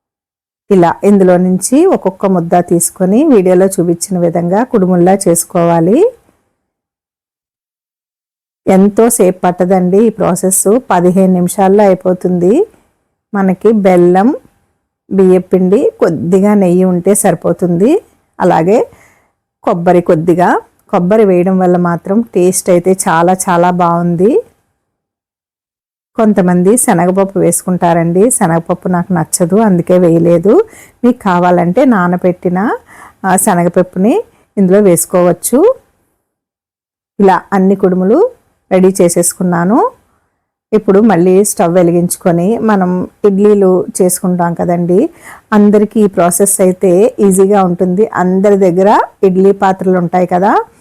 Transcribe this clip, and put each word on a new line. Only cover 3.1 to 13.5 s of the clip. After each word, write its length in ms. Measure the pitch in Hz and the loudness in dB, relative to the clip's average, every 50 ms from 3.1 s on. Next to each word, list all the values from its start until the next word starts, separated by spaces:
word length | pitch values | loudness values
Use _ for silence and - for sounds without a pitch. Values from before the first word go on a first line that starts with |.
| 202 240 311 330 | 0 0 2 2
వీడియోలో 360 | 262 202 180 185 185 180 190 196 - | 2 2 2 2 2 2 2 0 -2
చూపించిన 420 | - 170 180 170 170 - - 190 175 175 | -2 -4 -4 -4 -6 -6 -6 -4 -2 -2
విధంగా 360 | 170 165 175 170 175 185 208 254 - | -2 -2 -4 -4 -2 -2 -2 -2 -2
కుడుముల్లా 420 | - 214 185 180 185 175 170 185 196 196 - | -2 -2 0 0 2 2 2 2 0 0 0
చేసుకోవాలి. 760 | 180 170 170 - - - 175 170 170 170 165 165 180 220 311 403 508 508 _ _ _ _ _ _ _ _ _ _ _ _ _ _ _ _ _ _ _ _ _ _ _ _ _ _ _ _ _ _ _ _ _ _ _ _ _ _ _ _ _ _ _ _ _ _ _ _ _ _ - 190 | -2 -2 -2 -4 -4 -4 -2 0 0 0 0 0 0 2 2 0 -2 -2 _ _ _ _ _ _ _ _ _ _ _ _ _ _ _ _ _ _ _ _ _ _ _ _ _ _ _ _ _ _ _ _ _ _ _ _ _ _ _ _ _ _ _ _ _ _ _ _ _ _ 0 2
ఎంతో 300 | 190 196 208 202 - 226 233 - | 2 2 2 2 2 0 0 2
సేపు 240 | - 190 180 190 - - | 0 0 0 0 -2 -4
పట్టదండి 560 | 180 175 - 185 180 190 185 185 180 185 202 233 220 | -4 -2 -2 -2 -2 0 0 0 0 0 0 0 0
ఈ 20 | 214 - | 0 -2
ప్రాసెస్, 480 | 180 170 175 - - 185 185 - - 190 214 262 - - | -2 -2 -2 -2 -2 -2 -2 -2 0 0 -2 -2 -2 -2
పదిహేను 400 | 202 180 170 180 175 190 190 185 185 180 | -2 0 0 2 2 2 2 2 0 0
నిమిషాల్లో 440 | 175 175 - - 190 185 196 208 208 196 | -2 -4 -2 -2 0 2 2 2 2 2
అయిపోతుంది. 680 | 185 185 - 185 180 180 - 180 180 175 175 185 233 339 440 - _ _ _ _ _ _ _ _ _ _ _ _ - 202 | 0 0 -2 -4 -4 -4 -4 -4 -2 0 0 0 0 0 -2 -4 _ _ _ _ _ _ _ _ _ _ _ _ -4 -2
మనకి 340 | 196 190 | -2 -2